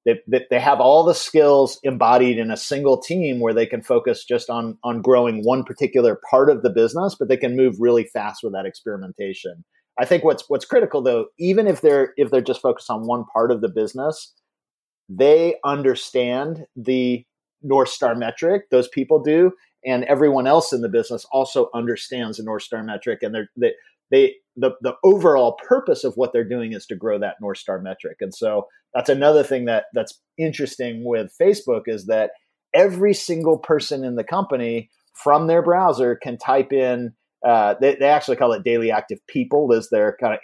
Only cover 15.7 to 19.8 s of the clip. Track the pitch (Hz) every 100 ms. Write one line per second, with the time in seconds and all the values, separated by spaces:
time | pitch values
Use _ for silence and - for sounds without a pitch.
15.7 | 143 135 123 - 127 123 123 147 160 151
16.7 | - 117 131 123 120 - _ _ _ 143
17.7 | 135 127 - 127 117 117 - 165 196 -
18.7 | 127 123 - 131 156 151 160 185 185 _
19.7 | _